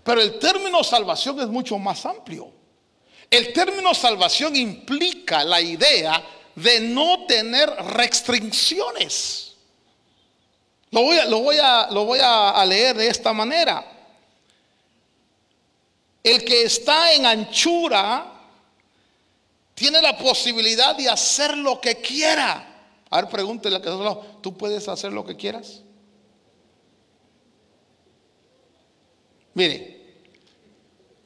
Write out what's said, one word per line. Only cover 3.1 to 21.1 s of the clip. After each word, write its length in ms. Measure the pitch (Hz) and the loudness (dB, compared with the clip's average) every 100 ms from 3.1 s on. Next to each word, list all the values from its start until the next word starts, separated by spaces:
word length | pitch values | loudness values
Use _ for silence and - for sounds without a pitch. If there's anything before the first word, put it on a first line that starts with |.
| _ _ | _ _
El 220 | 240 240 | 0 2
término 420 | 269 370 392 370 | 0 0 0 0
salvación 640 | - 240 202 175 - 302 277 | 2 0 2 0 0 0 0
implica 880 | 226 175 - 285 359 349 - 156 | -2 -6 -8 -4 -2 -4 -2 0
la 160 | 156 175 | 2 0
idea 640 | 170 165 285 240 156 165 - - - - | 0 0 2 2 0 -2 -4 -16 -20 -2
de 240 | 196 233 | 2 2
no 460 | 226 254 320 359 - | 0 0 0 0 0
tener 440 | 233 226 247 302 | -2 0 2 2
restricciones. 1700 | 196 175 233 240 - - 240 214 - - 339 240 466 - - - - - - _ _ _ _ _ _ _ _ _ _ _ _ _ | 0 -4 -2 0 0 -2 -2 -2 -2 0 0 -4 -4 -6 -4 -6 -8 -12 -20 _ _ _ _ _ _ _ _ _ _ _ _ _
Lo 120 | 226 | 2
voy 160 | 262 339 | 4 4
a, 80 | 233 | 4
lo 160 | 220 | 2
voy 160 | 269 302 | 2 4
a, 260 | 277 233 208 | 4 4 2
lo 140 | 208 214 | 0 0
voy 140 | 262 | 2
a, 320 | 254 226 202 | 4 4 4
a 140 | 196 190 | 4 4
leer 300 | 196 254 220 | 4 2 2
de 140 | 226 | 0
esta 240 | 220 226 | 0 -2
manera. 520 | 214 220 320 302 160 - - - _ _ _ _ _ _ _ _ _ _ _ _ _ _ _ _ _ _ _ _ _ | -2 0 0 0 -2 -8 -20 -20 _ _ _ _ _ _ _ _ _ _ _ _ _ _ _ _ _ _ _ _ _
El 220 | 226 240 240 | 0 0 2
que 180 | 240 | 2
está 480 | 233 - - 311 339 | 2 0 2 4 4
en 140 | 302 254 | 4 4
anchura 1160 | 220 208 - 330 339 330 208 202 254 349 - - _ _ _ _ _ _ _ _ _ _ _ _ - | 2 0 0 0 0 2 2 2 -2 -6 -16 -20 _ _ _ _ _ _ _ _ _ _ _ _ -4
tiene 260 | 277 311 | 0 2
la 160 | 311 - | 2 2
posibilidad 800 | 254 - 240 226 220 226 269 294 | 0 0 -2 0 0 2 2 2
de 140 | |
hacer 480 | 254 | -2